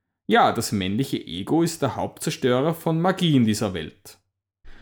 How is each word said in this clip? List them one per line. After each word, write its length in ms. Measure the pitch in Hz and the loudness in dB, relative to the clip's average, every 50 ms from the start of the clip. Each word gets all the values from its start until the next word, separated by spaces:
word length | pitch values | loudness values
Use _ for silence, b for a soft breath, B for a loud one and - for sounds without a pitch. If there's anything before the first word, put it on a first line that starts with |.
| _ _ _ _ _ | _ _ _ _ _
Ja, 260 | - 214 233 175 110 | 2 4 4 4 4
das 200 | 92 117 110 - | 2 0 -2 -2
männliche 460 | 113 98 90 95 101 117 135 - - - | -2 -2 0 0 -2 -2 -2 -2 -4 -6
Ego 440 | - - 82 90 101 - 147 165 | -6 -8 -10 -8 -4 0 0 2
ist 200 | 170 160 - - | 2 0 -2 -2
der 140 | 139 117 104 | -4 -4 -2
Hauptzerstörer 760 | 101 92 98 - - - 165 - - - 123 123 127 143 170 165 | -4 -6 -6 -8 -6 -6 -6 -4 0 0 2 2 2 2 0 -2
von 260 | - - 165 165 165 | -2 -2 -2 -2 0
Magie 360 | 170 190 185 185 180 160 143 | 0 0 0 0 2 4 4
in 80 | 127 117 | 4 4
dieser 300 | 107 104 - 117 98 92 | 4 2 0 -2 -4 -4
Welt. 440 | 82 78 - - _ - - - _ _ _ _ _ _ _ _ _ b b b b | -6 -8 -10 -14 _ -20 -20 -20 _ _ _ _ _ _ _ _ _ b b b b